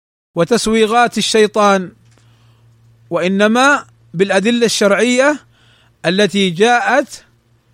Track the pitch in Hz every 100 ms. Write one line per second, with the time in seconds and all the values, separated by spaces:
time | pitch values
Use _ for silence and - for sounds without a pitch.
0 | _ _ _ 170 170 233 208 220 214 233
1 | 240 - - 220 208 214 208 196 175 -
2 | _ _ _ _ _ _ _ _ _ _
3 | - 170 175 196 214 233 269 277 - _
4 | _ 165 196 196 202 240 226 - 208 190
5 | 233 247 277 285 _ _ _ _ _ _
6 | 165 190 208 202 190 165 226 240 202 254
7 | 294 - _ _ _ _ _